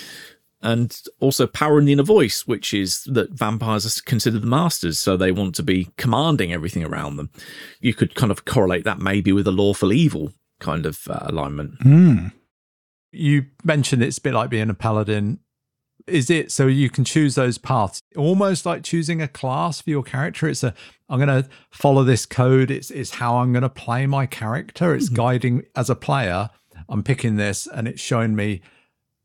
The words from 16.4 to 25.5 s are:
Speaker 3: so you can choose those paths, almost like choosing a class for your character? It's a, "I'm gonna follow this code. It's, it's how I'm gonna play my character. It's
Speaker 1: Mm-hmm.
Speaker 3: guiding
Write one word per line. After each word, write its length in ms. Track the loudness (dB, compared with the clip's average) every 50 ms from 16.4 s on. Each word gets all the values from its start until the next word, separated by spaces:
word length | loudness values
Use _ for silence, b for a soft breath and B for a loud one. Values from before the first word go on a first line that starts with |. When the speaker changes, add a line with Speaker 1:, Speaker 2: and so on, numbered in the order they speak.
| -2 -2
Speaker 3:
so 160 | 0 2 2
you 240 | 4 4 4 2 2
can 140 | 0 0 -2
choose 300 | 0 2 2 2 2 2
those 240 | 0 0 0 -2 -4
paths, 420 | -4 -2 0 0 0 -2 -4 -10 -18 _ -6
almost 500 | -2 0 2 2 2 2 2 0 -2 -2
like 160 | -4 -6 -6
choosing 380 | -6 -4 -2 -2 -2 -2 -4 -4
a 60 | -4 -6
class 520 | -8 -6 -6 -4 -2 -2 -2 -4 -6 -6
for 100 | -4 -4
your 120 | -4 -4
character? 460 | -4 -4 -6 -6 -4 -6 -4 -4 -2 -2
It's 140 | -2 -2 -2
a, 100 | -4 b b b b b b _ -4
"I'm 100 | -2 0
gonna 280 | 2 2 2 2 0 b b b b b
follow 320 | -4 0 2 4 6 6 6
this 220 | 4 4 2 0
code. 440 | -2 0 2 4 4 4 4 4 2
It's, 200 | -2 -6 -8 -10
it's 200 | -12 -10 -10 -10
how 240 | -8 -6 -4 -2 0 0
I'm 140 | 0 0
gonna 160 | 0 0 0 -2
play 380 | -6 -8 -8 -6 -4 -2 -2
my 200 | -2 0 -2 -2
character. 680 | -4 -6 -6 -6 -6 -6 -6 -8 -10 -6 -2 0 0 0
It's 120 | 0 -2
Speaker 1:
Mm-hmm. 80 | -2 0
Speaker 3:
guiding 480 | 0 2 2 0 0 0 0